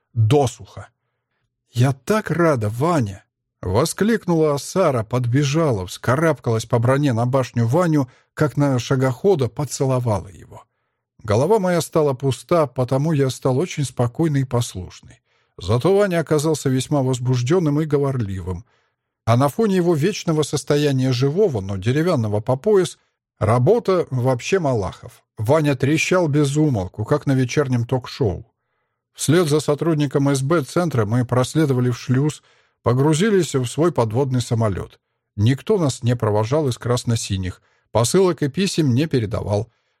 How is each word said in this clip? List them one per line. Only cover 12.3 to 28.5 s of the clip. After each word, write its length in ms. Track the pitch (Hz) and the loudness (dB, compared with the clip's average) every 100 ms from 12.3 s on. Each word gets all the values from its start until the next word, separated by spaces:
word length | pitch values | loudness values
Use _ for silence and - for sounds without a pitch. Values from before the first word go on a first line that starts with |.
| - - 175 147 | -4 0 0 0
потому 460 | - 123 135 156 | -2 -2 -2 0
я 180 | 143 135 | 0 0
стал 280 | - 139 127 | 0 -2 0
очень 260 | 175 - | -2 -4
спокойный 560 | 135 - 120 - 160 139 | -6 -2 -4 0 0 0
и 40 | |
послушный. 760 | 135 120 - 95 85 - - - _ _ _ - | -2 -4 -4 -8 -14 -18 -20 -20 _ _ _ -12
Зато 400 | 85 117 170 196 | -2 0 2 2
Ваня 220 | 202 170 | 2 0
оказался 500 | 151 156 160 151 139 | 0 0 0 -2 0
весьма 340 | 131 - 147 | -2 0 -2
возбужденным 800 | 131 127 127 127 120 185 156 147 | 0 -2 0 -2 0 0 2 0
и 40 | |
говорливым. 800 | 156 143 139 135 98 95 87 87 - _ _ _ _ _ | 0 0 -2 -2 -6 -6 -8 -10 -12 _ _ _ _ _
А 120 | - 120 | 0 2
на 120 | 139 | 2
фоне 280 | - 220 185 | 0 0 2
его 180 | 175 | 2
вечного 480 | 156 175 - - 156 | 2 0 -2 -2 -2
состояния 680 | 143 147 - 147 147 131 131 | 0 -4 0 0 2 2 0
живого, 480 | 123 139 165 208 113 | 0 0 2 0 0
но 160 | 95 98 | -4 -4
деревянного 640 | 104 143 165 143 110 104 | -2 0 0 0 0 -2
по 160 | 120 131 | -2 -2
пояс, 420 | 214 202 175 - _ _ _ _ | 2 2 2 -6 _ _ _ _
работа 680 | 98 123 135 233 190 185 - | 0 4 4 2 2 0 0
вообще 480 | 127 127 120 - 190 | -2 -2 -2 0 0
Малахов. 640 | 147 117 90 - - - _ - | 0 -2 -4 -8 -18 -20 _ -6
Ваня 380 | 107 156 147 135 | 0 2 2 0
трещал 500 | 135 156 - 185 165 | 0 0 2 2 2
без 300 | 147 139 147 | 2 0 2
умолку, 480 | 156 110 92 - | 0 0 -4 -6
как 220 | 107 147 - | -2 -2 2
на 60 | |
вечернем 540 | 131 123 151 135 123 117 | 0 0 0 0 -2 -2
ток-шоу. 640 | 131 - - 113 82 - | -4 -6 -2 -2 -2 -10